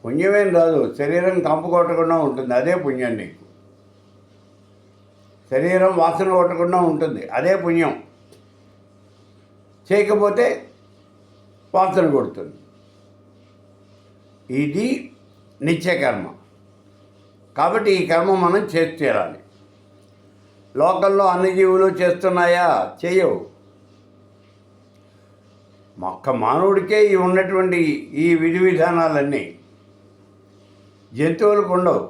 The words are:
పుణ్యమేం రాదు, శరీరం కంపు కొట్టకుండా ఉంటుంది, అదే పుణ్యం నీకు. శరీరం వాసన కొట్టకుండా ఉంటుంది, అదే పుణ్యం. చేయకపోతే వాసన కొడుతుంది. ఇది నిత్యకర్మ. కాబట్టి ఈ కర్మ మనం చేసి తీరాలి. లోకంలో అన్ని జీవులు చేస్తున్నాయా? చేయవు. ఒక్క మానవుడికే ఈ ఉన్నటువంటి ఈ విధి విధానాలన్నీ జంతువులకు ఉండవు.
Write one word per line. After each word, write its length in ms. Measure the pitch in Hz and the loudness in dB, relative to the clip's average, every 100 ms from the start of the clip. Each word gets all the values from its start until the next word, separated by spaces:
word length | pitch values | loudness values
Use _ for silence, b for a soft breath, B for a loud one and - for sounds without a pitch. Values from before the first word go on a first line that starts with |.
పుణ్యమేం 460 | 117 143 190 208 196 170 | -6 -2 2 2 2 2
రాదు, 260 | 165 151 120 - | 4 2 -2 -4
శరీరం 380 | 147 175 185 185 | -2 0 0 0
కంపు 280 | 170 156 170 | 0 -2 0
కొట్టకుండా 500 | 175 165 165 165 165 143 | 0 0 0 0 0 0
ఉంటుంది, 260 | 127 123 | -4 -2
అదే 200 | 123 156 180 | 0 0 -2
పుణ్యం 380 | 143 127 123 110 | -4 -4 -6 -6
నీకు. 260 | 92 - - _ _ _ _ _ _ _ _ _ _ _ _ _ _ _ _ _ _ _ _ | -10 -18 -20 _ _ _ _ _ _ _ _ _ _ _ _ _ _ _ _ _ _ _ _
శరీరం 420 | 131 170 185 190 175 | -2 0 2 2 2
వాసన 320 | 165 165 190 | 0 0 0
కొట్టకుండా 500 | 185 175 170 175 180 170 | 2 2 0 0 0 0
ఉంటుంది, 320 | 151 160 107 - | 0 -4 -6 -8
అదే 260 | 120 165 190 | -4 0 0
పుణ్యం. 380 | 170 165 156 - - _ _ - _ _ _ _ _ _ _ _ _ _ _ _ _ _ _ | 0 0 -2 -4 -14 _ _ -20 _ _ _ _ _ _ _ _ _ _ _ _ _ _ _
చేయకపోతే 560 | 202 202 208 202 208 247 - - _ _ _ _ _ _ _ _ _ _ | 0 2 2 2 2 0 -2 -12 _ _ _ _ _ _ _ _ _ _
వాసన 320 | 190 185 185 160 | 0 0 2 2
కొడుతుంది. 460 | 139 110 98 76 - - _ _ _ _ _ _ _ _ _ _ _ _ _ _ _ _ _ - | 0 -2 -10 -16 -18 -20 _ _ _ _ _ _ _ _ _ _ _ _ _ _ _ _ _ -8
ఇది 380 | 131 147 160 240 - - - _ _ _ _ | -4 -4 -4 -4 -6 -10 -20 _ _ _ _
నిత్యకర్మ. 640 | 151 165 170 170 135 104 85 - _ _ _ _ _ _ _ _ _ _ _ - | -4 -2 -2 -2 -2 -4 -10 -16 _ _ _ _ _ _ _ _ _ _ _ -2
కాబట్టి 320 | 160 220 208 | -2 0 0
ఈ 100 | 185 156 | 0 0
కర్మ 280 | 165 180 185 | 0 2 0
మనం 280 | 175 196 | 2 0
చేసి 300 | - 165 160 - | -2 -2 -2 -2
తీరాలి. 420 | 139 104 85 - - _ - _ _ _ _ _ _ _ _ _ _ 131 | -2 -2 -4 -10 -20 _ -20 _ _ _ _ _ _ _ _ _ _ 0
లోకంలో 500 | 160 185 196 196 196 | 0 2 0 2 2
అన్ని 180 | 180 190 185 | 2 0 2
జీవులు 320 | 190 185 190 180 | 2 4 2 2
చేస్తున్నాయా? 680 | 180 180 190 180 175 175 175 120 92 - 180 | 0 0 0 0 2 2 2 0 -4 -6 -2
చేయవు. 340 | 185 160 95 85 - - _ _ _ _ _ _ _ _ _ _ _ _ _ _ _ _ _ _ _ _ _ _ - | 0 0 -2 -10 -20 -20 _ _ _ _ _ _ _ _ _ _ _ _ _ _ _ _ _ _ _ _ _ _ -12
ఒక్క 320 | 92 - - | -10 -8 -4
మానవుడికే 680 | 117 110 147 190 196 185 214 208 | -2 0 2 2 2 0 2 4
ఈ 80 | 190 | 4
ఉన్నటువంటి 640 | 180 190 185 190 185 175 160 147 - 135 | 2 0 0 0 0 0 0 -2 -8 -2
ఈ 40 | 165 165 | 0 2
విధి 240 | 160 180 | 2 2
విధానాలన్నీ 840 | 185 165 170 170 165 147 143 139 - - _ _ _ _ - _ _ _ _ _ _ _ - _ _ | 2 2 0 2 0 0 -2 -4 -8 -16 _ _ _ _ -20 _ _ _ _ _ _ _ -20 _ _
జంతువులకు 640 | 113 156 165 214 208 180 | -4 -2 2 2 2 0
ఉండవు. 300 | 180 180 117 - | 0 0 -2 -4